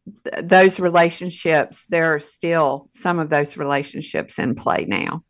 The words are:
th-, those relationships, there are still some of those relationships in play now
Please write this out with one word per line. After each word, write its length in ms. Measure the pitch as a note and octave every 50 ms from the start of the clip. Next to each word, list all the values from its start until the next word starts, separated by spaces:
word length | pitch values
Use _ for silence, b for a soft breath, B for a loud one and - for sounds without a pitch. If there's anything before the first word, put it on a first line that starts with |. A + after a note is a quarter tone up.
| _ - - _ _
th-, 200 | - - - -
those 360 | E3+ F#3 F#3 F#3+ F#3+ F#3 -
relationships, 1040 | F#3 F3 E3+ F3 E3+ E3+ E3+ - F3+ F#3 E3 - - E3+ D#3+ D3+ C3 - - - - -
there 260 | F3 E3 D#3+ E3 D#3
are 60 | D3
still 680 | D3 - - - - E3+ E3+ E3 D#3 C#3 C3+ C#3 - _
some 260 | - - - F3+ F3 E3+
of 100 | D#3+ D3+
those 260 | D#3 C#3+ D3 D3 -
relationships 840 | - D3+ C#3 C#3+ C#3 C#3+ - - - D#3 - - D#2 - - - -
in 160 | - B2+ -
play 280 | - - - - D2 D#2+ -
now 340 | G2+ F#2 E2+ - - D#3+ -